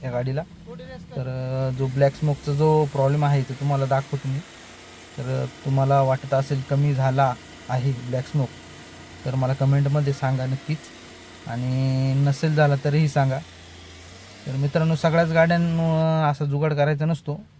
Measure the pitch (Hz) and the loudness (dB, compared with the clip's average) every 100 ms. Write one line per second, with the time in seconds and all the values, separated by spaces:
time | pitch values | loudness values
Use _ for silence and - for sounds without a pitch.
0 | 131 123 131 135 175 - - 247 254 254 | -4 -4 -2 -4 -8 -16 -18 -16 -16 -16
1 | - - 127 127 127 131 131 127 135 131 | -12 -8 -6 -6 -4 -2 -2 -2 -2 2
2 | 139 139 151 143 - 143 156 156 147 139 | 2 2 -2 -2 -2 2 4 4 2 2
3 | 135 147 147 143 131 123 139 139 135 135 | 2 2 2 2 0 -4 -2 0 2 0
4 | 139 139 135 135 - - - - - - | 0 -6 -4 -6 -8 -20 -20 -20 -20 -20
5 | - - 127 131 127 - 139 135 135 139 | -16 -10 -6 -4 -4 -6 -2 2 4 4
6 | 135 131 135 135 135 143 131 139 143 135 | 4 0 0 -2 0 -4 0 0 2 2
7 | 131 131 135 123 - - - 131 131 123 | 2 2 2 0 -12 -20 -6 -2 -2 -4
8 | 123 127 131 151 127 - - - - - | -4 -6 -2 -2 -2 -6 -20 -20 -20 -20
9 | - - 135 127 131 135 135 139 139 147 | -20 -10 -4 -2 -2 2 2 4 2 2
10 | 143 139 135 131 131 135 - 156 - - | 0 -2 -2 -2 -2 -6 -4 -8 -8 -20
11 | - - - - - 117 127 131 135 131 | -20 -20 -20 -18 -10 -6 -2 0 0 0
12 | 131 135 143 139 160 156 147 139 147 147 | 0 2 2 2 0 4 4 2 2 2
13 | 156 143 135 135 - - - - - - | 2 2 0 0 -8 -20 -20 -20 -20 -20
14 | - - - - - 135 139 165 160 160 | -20 -20 -20 -14 -8 -2 0 2 2 2
15 | 165 165 165 165 165 170 170 165 165 160 | 2 4 4 4 4 4 2 2 2 2
16 | 160 160 151 139 147 143 156 147 143 147 | 2 2 2 0 -2 0 0 2 2 2
17 | 156 160 - 147 - | 0 -2 -4 -10 -10